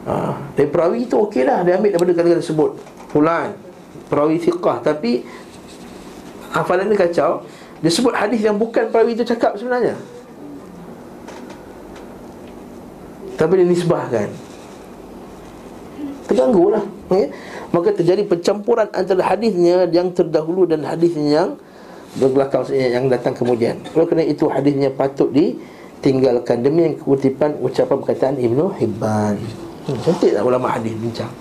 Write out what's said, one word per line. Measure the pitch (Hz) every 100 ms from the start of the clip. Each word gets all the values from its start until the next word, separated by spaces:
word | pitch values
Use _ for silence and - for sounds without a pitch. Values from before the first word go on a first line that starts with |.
Ha, | - - 160 139 - -
dari | 151
perawi | 165 165 233 247
tu | 247
okeylah, | 208 254 269 220
dia | 175 185
ambil | 208 175
daripada | 180
kata-kata | 170 170 170
sebut | - 156 139 - - - -
fulan, | 147 151 165 127 101 - - - - -
perawi | 143 151 160
thiqah, | 170 170 - 120
tapi | 147 151 233 240 - - - - - - - - - - - - -
hafalan | 160 156 180 202
dia | 208 175
kacau. | 170 147 - - - - -
Dia | 165
sebut | 170 247
hadis | - 208 240
yang | 214 202
bukan | 226 294 226
perawi | 233 226 226
tu |
cakap | 240 233 240 202
sebenarnya. | 240 247 214 104 - - - - - - - - - - - - - - - - - - - - - - - - - - - - - - - - - -
Tapi | 160 185
dia | 175
nisbahkan. | 175 165 170 - 120 101 - - - - - - - - - - - - - - - - - 294 - -
Terganggulah, | 208 254 208 185 214 202 - -
okey? | 185 285 - - - -
Maka | 170 180 208
terjadi | 165 190 202
percampuran | 170 175 202 208 233 208
antara | - 185 185
hadisnya | 180 190 226 180 175 180 175
yang | 165 180
terdahulu | 180 165 160 160 180 170
dan | 160 143
hadisnya | 160 170 160 147 151 196 285 - - - - - -
yang | 135
belakang, | 135 135 135 127
yang | 139 127 123 131
datang | 120 143 123
kemudian. | 120 120 113 - -
Oleh | - 165
kerana | 165
itu | 147 147 151
hadisnya | 135 143 139 139
patut | 135 139 - 113 135
ditinggalkan. | 202 - - - - - 147 131 127 120 - 120
Demikian | 131 160 165 143
kutipan | - 135 135 135 151 147
ucapan | 123 - 123 139
perkataan | - 117 135 139
Ibnu | 120 123 180 -
Hibban. | 113 101 113 107 107 101 104 - - -
Hmm, | - 123
cantik | 135 175 -
tak | 104
ulama | 117 123 123
hadis | 120 113 110
bincang? | 117 113 113 -